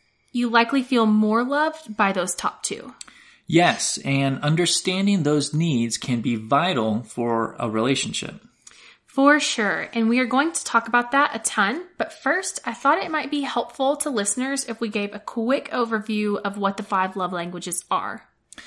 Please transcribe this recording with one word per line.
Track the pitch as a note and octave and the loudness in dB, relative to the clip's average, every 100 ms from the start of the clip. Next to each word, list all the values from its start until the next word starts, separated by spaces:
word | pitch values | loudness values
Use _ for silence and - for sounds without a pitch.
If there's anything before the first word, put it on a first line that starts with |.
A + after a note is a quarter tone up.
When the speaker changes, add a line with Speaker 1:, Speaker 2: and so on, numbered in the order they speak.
| _ _ _ | _ _ _
Speaker 1:
you | A#3+ A#3+ | -2 2
likely | A#3 A#3 C#4 | 2 4 2
feel | B3+ B3+ A3 | 2 4 6
more | G#3+ G#3+ A3 B3 | 6 4 2 2
loved | C#4+ D#4 D#4 - G#3 | 0 0 -2 -8 0
by | G3+ | 0
those | F#3+ F3+ - | 2 -2 -2
top | - - | -4 -4
two. | - - - - - - - _ - | -8 -8 -12 -20 -20 -20 -20 _ 0
Speaker 2:
Yes, | D#3+ F3 A2+ - - | 4 4 2 -2 -4
and | C#3 C#3 C#3 C3+ | -2 0 0 0
understanding | D3 D#3+ E3+ - - F#3 G3 G3+ | 2 2 2 0 0 0 2 4
those | C#3+ D3+ C#3 D3+ | 4 2 2 0
needs | E3 C3 A#2 A2+ | 2 2 0 -2
can | - A#2+ | -2 -2
be | A2 A2+ | 0 -2
vital | A2 C#3 F3 D3+ A2 G#2+ | 0 2 2 0 0 0
for | B2 - A#2+ A2+ A2+ - | -4 -4 0 0 0 -4
a | A#2+ | -2
relationship. | A2 A#2+ C3+ - - - - - _ - - - - _ | 0 2 0 -2 -6 -10 -12 -20 _ -20 -20 -20 -20 _
Speaker 1:
For | - C#4 D4 | 4 6 6
sure, | C#4 - G#3 E3 - | 4 0 -2 -2 -4
and | A#3 A3+ | 0 2
we | A#3+ | 2
are | B3 | 2
going | B3 D#4 | 2 0
to | E4 - | -2 -2
talk | A#3 A3+ | -2 2
about | A#3+ B3 | 0 2
that | B3+ D4 | 2 0
a | A3+ | -2
ton, | - - G3 C#4+ F4+ - | -4 0 0 -2 -8 -6
but | - | -6
first, | - C4 F4 F#4+ - - | -4 -2 -2 -4 -8 -10
I | |
thought | A3+ C#4 E4 | -2 2 2
it | F4+ | 0
might | D#4 C#4 | -4 -2
be | D4 | -4
helpful | C4+ - A#3 - C4+ C#4+ | -2 -4 -4 -2 0 0
to | D4+ | -2
listeners | A#3+ G3+ - B3+ C#4 - | -2 -2 -2 -2 -4 -6
if | A3+ | -6
we | A3+ | -4
gave | G#3 G3+ G3+ | -2 -4 -6
a | |
quick | - - A3+ C#4 - | -8 -4 0 0 0
overview | B3 A3+ A3 G#3 G#3+ G#3 G#3 | -4 -2 -2 -2 -2 0 -2
of | G3+ G3+ | -4 -2
what | G3 G3 | -2 -2
the | |
five | G#3 G3 F#3+ G3 | -2 0 0 -2
love | F3+ | -4
languages | F3+ F3 F3 F3+ E3+ - | -4 -6 -8 -8 -8 -4
are. | F#3 - G2 - _ _ - | -4 -2 -8 -14 _ _ -20